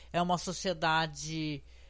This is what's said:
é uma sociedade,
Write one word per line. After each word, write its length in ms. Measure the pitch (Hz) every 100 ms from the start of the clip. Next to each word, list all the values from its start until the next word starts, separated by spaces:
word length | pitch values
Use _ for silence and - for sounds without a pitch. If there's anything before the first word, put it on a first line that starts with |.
| -
é 80 | 170
uma 160 | 175 175
sociedade, 1200 | - 165 196 165 165 160 160 147 151 160 156 143 - - -